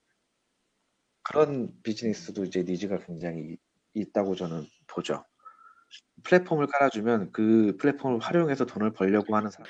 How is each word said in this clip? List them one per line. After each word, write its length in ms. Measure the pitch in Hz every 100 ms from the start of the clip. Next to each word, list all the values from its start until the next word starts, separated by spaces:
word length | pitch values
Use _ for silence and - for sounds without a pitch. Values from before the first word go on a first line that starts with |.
| _ _ _ _ _ _ _ _ _ _ _ _
그런 500 | - 147 151 135 110 -
비즈니스도 600 | 117 107 117 101 - 101 92
이제 180 | 92
니즈가 360 | 90 90 98 92
굉장히 420 | - 82 87 82
이-, 160 | 78 82 _ _ _ 110
있다고 340 | 98 104 95 92
저는 320 | 87 82 73 _ -
보죠. 400 | - 85 71 - _ - - - _ _ - _ -
플랫폼을 440 | - 180 180 160 143
깔아주면 640 | 139 139 113 110 113 90
그 440 | - 110 113 107 95
플랫폼을 400 | 143 143 135 117
활용해서 460 | - 175 160 135 123
돈을 280 | 101 107
벌려고 420 | 110 95 107 104 107
하는 140 | 104
사람. 180 | - -